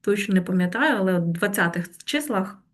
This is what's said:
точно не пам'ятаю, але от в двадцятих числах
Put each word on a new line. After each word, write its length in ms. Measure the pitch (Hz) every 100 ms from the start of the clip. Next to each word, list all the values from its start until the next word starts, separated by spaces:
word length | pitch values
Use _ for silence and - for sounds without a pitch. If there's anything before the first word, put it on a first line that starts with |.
точно 340 | - 202 196 190
не 60 |
пам'ятаю, 540 | 180 185 180 226 302 226
але 140 | 190
от 100 | 180
в 40 | 170
двадцятих 540 | 170 208 202 175 175 170 - -
числах 520 | 294 294 208 190 - _